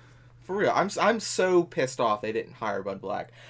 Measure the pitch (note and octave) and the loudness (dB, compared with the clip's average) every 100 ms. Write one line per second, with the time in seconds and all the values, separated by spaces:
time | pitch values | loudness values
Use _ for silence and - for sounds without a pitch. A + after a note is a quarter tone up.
0 | - - - - - F#3+ D#3+ A#2 F3+ C#3 | -20 -20 -20 -20 -8 0 2 2 0 2
1 | F3+ A3+ - - F#3 F3+ E3+ - C3 - | 2 2 -2 0 4 4 2 0 -2 0
2 | A#2 G#2 A2 A2 - - A2 G2+ G2 G2 | 0 0 -2 -4 -6 -6 -4 -4 -4 -8
3 | F#2+ G2 - - - | -6 -6 -8 -14 -20